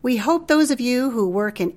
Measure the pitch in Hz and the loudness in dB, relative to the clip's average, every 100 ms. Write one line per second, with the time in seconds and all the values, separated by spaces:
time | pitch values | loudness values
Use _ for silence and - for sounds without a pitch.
0 | 247 240 214 330 330 302 302 262 240 247 | 0 -2 0 0 2 2 4 0 0 0
1 | 269 233 190 190 208 208 180 | 0 0 0 0 -4 -2 -4